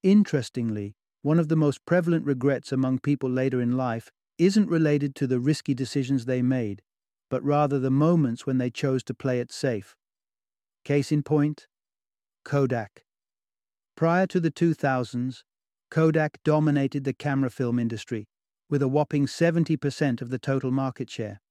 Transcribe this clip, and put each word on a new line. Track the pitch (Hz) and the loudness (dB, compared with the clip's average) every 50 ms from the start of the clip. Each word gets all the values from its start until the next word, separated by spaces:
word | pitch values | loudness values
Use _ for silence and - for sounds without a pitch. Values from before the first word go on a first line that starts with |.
Interestingly, | - 190 202 214 202 - - 139 117 - _ 131 120 113 107 107 101 101 101 _ _ _ _ _ | 4 6 6 6 6 4 0 -2 -2 -4 _ -6 -4 -4 -4 -6 -8 -10 -12 _ _ _ _ _
one | - 143 156 175 | -2 2 2 2
of | 165 151 | 2 2
the | 160 | 2
most | 160 156 143 135 - _ | 2 2 2 0 -2 _
prevalent | - 165 180 175 170 170 160 - | 0 0 2 2 2 0 0 0
regrets | 143 139 127 123 143 139 123 - - | -2 -4 0 0 0 0 0 -4 -4
among | 135 131 131 127 131 127 | -2 -2 0 0 -2 -2
people | - 143 143 131 139 127 | 0 -2 -2 -2 -2 -4
later | 127 131 127 135 123 127 | -2 0 0 0 0 0
in | 123 120 123 | -2 0 -2
life | 131 131 123 113 113 - - _ _ _ _ _ | -2 -2 -4 -4 -6 -10 -14 _ _ _ _ _
isn't | - 165 196 196 220 202 156 | 2 2 4 4 4 2 4
related | 170 160 160 151 147 147 143 139 135 | 2 2 2 2 2 2 0 -4 -4
to | - 143 | -4 -2
the | 123 127 123 | 0 0 0
risky | 123 143 156 - - - 135 | 0 0 -2 -2 -2 -4 -4
decisions | 120 135 117 - 143 131 123 139 131 117 | -4 -4 -4 -4 -4 -2 0 -2 -2 0
they | 127 127 127 | -2 -2 0
made, | 123 127 131 127 117 104 98 101 _ _ _ _ _ _ _ _ _ _ | 0 0 0 0 -2 -4 -6 -10 _ _ _ _ _ _ _ _ _ _
but | 135 127 - | -6 -4 0
rather | 143 147 147 151 139 143 | 0 2 2 2 2 0
the | 139 127 135 | 0 0 2
moments | 135 139 151 165 175 170 147 123 117 - - | 2 4 4 4 4 4 2 0 -2 -4 -4
when | - 131 | -2 -2
they | 127 123 123 | 0 0 -2
chose | - - - 139 131 127 - | -4 -2 -2 0 0 -2 -2
to | - 123 | -6 -12
play | _ - 135 127 123 | _ -4 -2 -2 -2
it | 117 - | -4 -6
safe. | - - - 135 117 101 95 - _ _ _ _ _ _ _ _ _ _ _ _ _ _ _ _ _ _ _ | -8 -4 -2 -2 -2 -4 -6 -12 _ _ _ _ _ _ _ _ _ _ _ _ _ _ _ _ _ _ _
Case | - 143 143 139 - | -2 0 0 0 0
in | 156 147 139 | 0 -2 0
point, | - 156 151 143 151 151 - - _ _ _ _ _ _ _ _ _ _ _ _ _ _ _ _ | 0 2 2 2 0 -2 -6 -14 _ _ _ _ _ _ _ _ _ _ _ _ _ _ _ _
Kodak. | - 143 143 139 123 127 117 107 - _ - _ _ _ _ _ _ _ _ _ _ _ _ _ _ _ _ _ _ _ | -2 0 0 2 2 0 -4 -6 -8 _ -20 _ _ _ _ _ _ _ _ _ _ _ _ _ _ _ _ _ _ _
Prior | - 165 165 170 180 190 | 0 0 2 4 2 2
to | 185 - 185 | 2 0 0
the | 165 160 | 0 0
two | - - 170 170 156 | 0 2 2 2 2
thousands, | _ - 139 131 127 123 - - 123 123 131 127 - _ _ _ _ _ _ _ _ _ _ | _ 0 0 0 0 -2 -4 -4 -4 -4 -4 -6 -10 _ _ _ _ _ _ _ _ _ _
Kodak | - 160 160 160 156 160 156 151 - - _ | 0 2 2 4 4 2 -2 -2 -6 -4 _
dominated | 156 151 151 156 151 143 143 139 135 - 143 135 | 0 2 4 4 4 2 2 0 0 -2 -4 -4
the | 139 120 | -4 -6
camera | _ - 147 139 135 135 123 | _ -4 -2 0 0 -2 -2
film | - - 131 120 117 | -2 -4 -2 -2 0
industry, | 123 117 113 113 107 - - 120 110 101 _ _ _ _ _ _ _ _ _ | 0 -2 -2 -4 -6 -8 -8 -8 -8 -8 _ _ _ _ _ _ _ _ _
with | 147 139 | -2 0
a | 139 | 0
whopping | 131 135 147 151 _ - 147 143 | 2 2 0 0 _ 0 0 0
seventy | 135 - - 170 170 165 170 165 - 160 | -2 0 0 0 2 2 2 0 0 -2
percent | 135 - 143 - - 156 139 120 117 | -2 -2 -6 -2 0 -2 -2 -2 -4
of | 127 120 | -6 -8
the | 127 120 | -8 -6
total | - - 135 135 127 127 | -4 -2 -2 -2 -2 -2
market | 127 135 135 131 123 - 123 - | -2 -2 -2 -4 -6 -8 -12 -12
share. | - - 113 104 101 101 _ _ | -8 -10 -10 -10 -10 -14 _ _